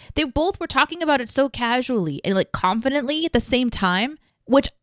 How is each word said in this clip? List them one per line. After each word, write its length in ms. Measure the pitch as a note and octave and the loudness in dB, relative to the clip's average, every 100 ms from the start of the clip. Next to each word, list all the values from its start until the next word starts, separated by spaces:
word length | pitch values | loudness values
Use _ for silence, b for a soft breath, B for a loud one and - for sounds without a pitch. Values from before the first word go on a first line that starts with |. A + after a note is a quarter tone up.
| B - | B -4
They 100 | D4+ | -2
both 340 | D4 F4 - | 0 -2 -2
were 80 | E4 | -2
talking 340 | C4+ D4 E4+ | 0 0 0
about 200 | D#4+ C#4 | 0 0
it 80 | A#3 | 0
so 180 | - C#4 | 0 0
casually 720 | - A#3+ B3 B3+ A#3 D#3+ C#3+ - | 0 -2 0 0 -2 -2 -2 -2
and, 100 | F#3+ | 0
like, 160 | - | 0
confidently 720 | - F#3 A3+ C4 C#4+ B3+ D#4 E4 | 0 0 0 0 0 -2 -2 0
at 60 | |
the 80 | A#3+ | 0
same 300 | - B3+ B3 | 0 0 0
time, 480 | - F#3 F#3 B3+ D4+ _ _ - | 0 0 2 -2 -6 _ _ 2
which 220 | C4+ - _ | 2 2 _